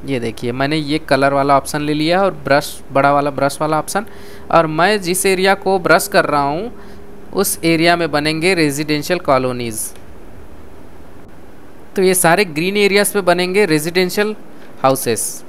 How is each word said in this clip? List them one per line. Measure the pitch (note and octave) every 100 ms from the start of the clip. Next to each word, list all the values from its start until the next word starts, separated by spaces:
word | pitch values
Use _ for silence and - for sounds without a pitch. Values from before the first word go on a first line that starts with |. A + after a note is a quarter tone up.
| C3+
ये | C3
देखिए | A#2 G#2+ A#2+
मैंने | B2 C#3 D#3
ये | C#3+ D3+
कलर | - C3+ C#3
वाला | C#3 C#3+ C#3
ऑप्शन | - D3+
ले | D3
लिया | D3+ D#3 F3+
और | G3 D#3
ब्रश, | C#3 C#3 - - -
बड़ा | C#3 C#3+
वाला | C#3+ D3
ब्रश | C3 C#3 -
वाला | D#3 D#3
ऑप्शन, | - G3 A3 - - - -
और | E3 D#3+
मैं | D#3 F3+ G#3+
जिस | F3 F3+ G3
एरिया | F#3 F#3+ G3
को | F#3+ F#3+
ब्रश | D#3+ E3+ -
कर | F#3 D#3
रहा | D3
हूँ | C#3+ D#3 A#3 - - - - - -
उस | - G3 -
एरिया | E3 E3 E3+ E3+
में | E3
बनेंगे | D3 D3+ D#3+ F3
residential | F3+ D3+ C#3 D3+ D3+ C#3+ F3
colonies। | - C3 B2+ B2 A#2 G#2+ - - - - - - - - - - - - - - - - - - - - - -
तो |
ये | F#3
सारे | F#3 E3 F3+ G3+
green | D3+ F3+ G3+
areas | G3+ G3 G3+
पे | G#3
बनेंगे | F3+ F3 F3+ F#3+ G3+
residential | D#3 D#3 F3 F3+ F3+ G#3 G#3+ - - - -
houses। | - C4+ B2 G#2+ - -